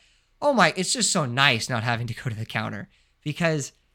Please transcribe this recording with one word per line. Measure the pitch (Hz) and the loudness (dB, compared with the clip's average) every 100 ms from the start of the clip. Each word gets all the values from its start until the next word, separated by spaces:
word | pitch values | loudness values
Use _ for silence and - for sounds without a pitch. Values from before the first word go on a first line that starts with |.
| _ _ _ _ | _ _ _ _
oh | 294 | 2
my, | 254 170 180 | 4 4 4
it's | 185 | -2
just | 269 - | 0 0
so | 190 | 0
nice | 127 120 139 117 - | 0 4 4 4 0
not | 120 | -2
having | 120 113 117 | 0 -2 -4
to | |
go | 113 123 | -6 -8
to | 107 | -8
the | 110 | -6
counter, | 113 107 107 - _ _ _ | -6 -6 -8 -14 _ _ _
because | 151 143 170 156 131 - _ | -10 -2 0 0 -4 -12 _